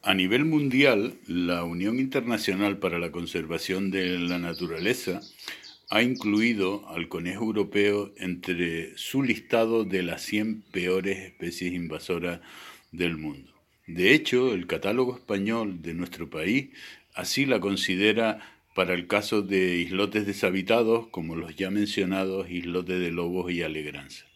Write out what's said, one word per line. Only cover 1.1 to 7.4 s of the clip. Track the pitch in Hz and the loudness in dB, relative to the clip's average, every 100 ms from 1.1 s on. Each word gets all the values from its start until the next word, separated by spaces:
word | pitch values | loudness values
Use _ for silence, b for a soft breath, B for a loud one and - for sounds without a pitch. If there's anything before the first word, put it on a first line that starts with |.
| - - | -6 -4
la | 87 87 87 85 | -2 0 0 -2
Unión | 85 98 123 | -2 0 0
Internacional | 131 139 120 110 - 95 101 98 | 0 -2 -2 -2 0 0 0 0
para | 95 85 | -2 -2
la | 85 | -4
Conservación | 80 85 87 80 82 - 92 98 | -6 -4 -4 -4 -4 -2 0 0
de | 95 90 90 | 0 0 0
la | 87 87 | 0 -2
Naturaleza | 87 80 87 82 95 127 - 87 - B B B B B - | -4 -4 -4 -2 0 0 -2 -4 -8 B B B B B -2
ha | 104 | 2
incluido | 123 127 104 104 117 107 92 101 - | 2 0 2 4 4 2 0 0 -6
al | 87 82 | -8 -6
conejo | 87 85 98 | -4 -4 -2